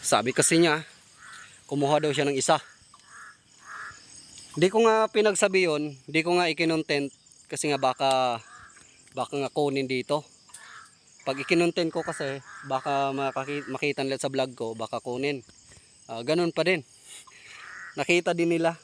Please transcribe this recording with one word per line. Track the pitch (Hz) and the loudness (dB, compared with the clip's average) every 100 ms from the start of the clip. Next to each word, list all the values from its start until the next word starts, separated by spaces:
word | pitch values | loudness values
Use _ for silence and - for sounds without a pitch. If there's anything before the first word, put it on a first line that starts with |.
| - | 2
Sabi | 110 117 131 | 2 2 2
kasi | 143 165 | 4 6
niya, | 170 156 160 - - - - - - - - | 4 2 -4 -20 -20 -20 -20 -20 -20 -20 -6
kumuha | 143 143 151 | -2 2 4
daw | 151 | 2
siya | 139 143 | 0 0
ng | 135 | 0
isa. | - 156 - - _ - - - - - _ - - - - - - - - - - | 2 2 0 -20 _ -20 -20 -20 -20 -20 _ -20 -18 -16 -16 -18 -20 -20 -20 -20 -12
Di | - 180 | 0 2
ko | 220 226 | 4 4
nga | 220 220 | 4 2
pinagsabi | 214 214 185 202 190 175 | 2 2 2 2 4 2
yun, | 151 151 135 - | 0 -4 -8 -2
di | 156 | 0
ko | 165 175 | 2 2
nga | 170 | 2
ikinontent | 156 165 160 156 143 139 - _ - - | 2 2 0 0 -2 -2 -10 _ -20 -12
kasi | 147 151 | -4 -2
nga | 139 | 0
baka, | 131 127 135 131 127 117 - - - - - _ _ 127 | 0 2 2 2 0 -2 -8 -20 -20 -20 -20 _ _ -8
baka | 120 | -6
nga | 143 135 | -4 -4
kunin | - 143 135 131 | 0 0 0 -2
dito. | 131 123 147 - _ _ - - - - _ _ _ 135 | -4 -2 -2 -4 _ _ -20 -20 -20 -20 _ _ _ -6
Pag | 135 | -6
ikinontent | 135 170 170 175 165 | 0 2 2 0 -2
ko | 165 160 | -4 -6
kasi, | 156 139 135 - - 143 | -6 -6 -8 -12 -18 -6
baka | 131 147 139 139 | -4 -2 -2 -2
makaki-, | 135 139 135 135 147 135 | -2 -4 -4 -6 -8 -8
makita | 127 147 143 135 | -4 -2 -2 -4
nila | 135 | -4
sa | 143 | -4
vlog | 135 131 | -2 -2
ko, | 120 113 113 | -4 -8 -6
baka | 113 120 | -6 -6
kunin. | - 123 143 139 - - - - _ _ - | -6 -4 -4 -4 -10 -20 -20 -20 _ _ -14
Ah, | 117 | -10
ganun | 120 160 170 | -2 0 0
pa | 160 | 0
din. | 165 180 - - - - - - - - - - 180 - | 0 0 -4 -20 -20 -20 -20 -20 -20 -20 -18 -16 -12 -6
Nakita | 139 175 175 170 | 2 2 2 0
din | 170 | 2
nila | 170 165 170 | 2 0 -2